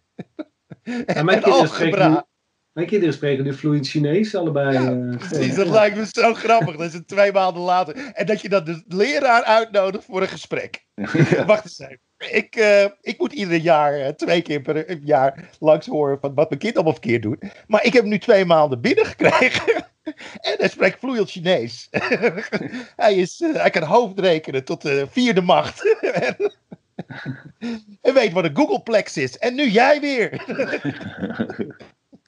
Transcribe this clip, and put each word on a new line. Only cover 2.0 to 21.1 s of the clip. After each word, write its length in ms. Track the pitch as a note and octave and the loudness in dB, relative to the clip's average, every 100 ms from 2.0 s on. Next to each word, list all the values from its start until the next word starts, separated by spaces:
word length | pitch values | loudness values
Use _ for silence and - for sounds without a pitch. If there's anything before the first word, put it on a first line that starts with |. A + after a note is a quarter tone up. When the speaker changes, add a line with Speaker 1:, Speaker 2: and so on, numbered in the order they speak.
Speaker 2:
algebra. 80 | F3+ | 4
Speaker 1:
nu, 120 | D#3 - _ _ _ _ | 2 -2 _ _ _ _
mijn 140 | - E3+ | -8 -2
kinderen 260 | G#3 E3+ | 0 0
spreken 300 | C3 D3 C3+ | -2 -2 -2
nu 100 | C#3 | -2
vloeiend 340 | C3+ D3+ D3 C3+ | -4 -2 -2 -2
Chinees, 480 | D#3 D3 E3 G#3+ G3 | -2 0 0 0 -2
allebei, 380 | E3+ C#3+ C#3 | -2 0 0
Speaker 2:
Ja, 180 | C3 B2+ B2+ B2 | 0 0 -2 -4
Speaker 1:
eh, 60 | B2 | -8
Speaker 2:
precies, 380 | - D#3 C3 B2+ | -6 -4 -2 0
Speaker 1:
ja. 80 | |
Speaker 2:
dat 40 | F#3+ | 2
lijkt 220 | G#3+ G#3 G3+ | 4 4 2
me 100 | A3 | -6
zo 220 | - A3+ | 0 2
grappig. 420 | A3+ A3 A3+ E3+ D3+ | 2 2 2 2 -4
Dat 100 | E3+ | -8
is 60 | |
het 140 | E3 E3 | -10 -6
twee 240 | G3+ G3+ | 0 2
maanden 300 | G3 F#3 E3+ | 2 0 -2
later. 320 | F3+ F3+ F#3 - C#4 | -2 0 -2 -6 -12
En 120 | G3 F#3+ | -6 -4
dat 160 | G#3+ | -4
je 80 | A3 | -2
dan 140 | F#3+ | -2
de 200 | D#3+ E3 - | -2 -8 -6
leraar 560 | F3 A#3 D4 C#4 A#3 | -2 0 2 2 4
uitnodigt 640 | A#3 A3 A3 G3+ F#3+ F#3+ - | 4 2 2 0 0 -2 -6
voor 160 | F#3 | -4
een 60 | F#3 | -4
gesprek. 580 | E3 - D3 F#2+ - _ - | -6 -8 -8 -8 -14 _ -10
Speaker 3:
<laughs> 340 | G#2 - D#3+ | -2 2 4
Ja. 160 | - - | 4 4
Speaker 2:
Wacht 180 | G#3+ | 2
eens 160 | - - | 0 -16
even. 200 | C3+ C3+ _ _ - A#3 | -20 -20 _ _ -6 -4
Ik, 180 | G#3 - | -2 2
eh, 300 | G#3+ G3+ G3+ G3+ | 6 6 6 -2
ik 160 | - - | -10 -6
moet 160 | E4+ | -6
ieder 240 | D4 G3 E3+ | -4 -2 0
jaar, 360 | D#3+ D#3 D3 | 4 4 4
eh, 140 | C#3+ C3+ | 0 -4
twee 320 | D#3 D#4+ E3+ | -4 0 0
keer 200 | E3+ D3 | 0 -4
per 360 | C3+ D3+ D#3 F3 | -4 -4 -6 -6
jaar 460 | C#3+ D3 C3+ - - _ | 0 2 2 0 -12 _
langs 280 | D3+ D#3 - | 2 4 2
horen 300 | D#3 C#3+ C#3 | -2 -2 -2
van 120 | C#3 | -4
wat 160 | C3+ D#3 | -2 -2
mijn 120 | D3 | -2
kind 140 | - C#4+ | -4 0
allemaal 180 | E3 | 0
verkeerd 280 | - - A#2 | 0 0 -2
doet. 220 | A2 B2 G3 - - | -2 -6 -10 -18 -4
Maar 160 | G#3 A#3 | 0 2
ik 80 | |
heb 80 | A3 | 2
hem 100 | G#3 | 2
nu 80 | G#3 | 0
twee 260 | - G#3 F#3 | 4 4 4
maanden 360 | E3 D3+ B2+ | 4 2 0
binnengekregen. 920 | C#3+ G#4 A4 - - E4 B3+ - - | 0 2 0 2 2 4 2 0 -2
<laughs> 160 | G#4+ - _ - - - - | -2 -4 _ -16 -14 -16 -12
En 140 | - - | -6 -2
hij 120 | F#3+ | -2
spreekt 300 | - A3 - | 0 0 0
vloeiend 300 | B3 | -4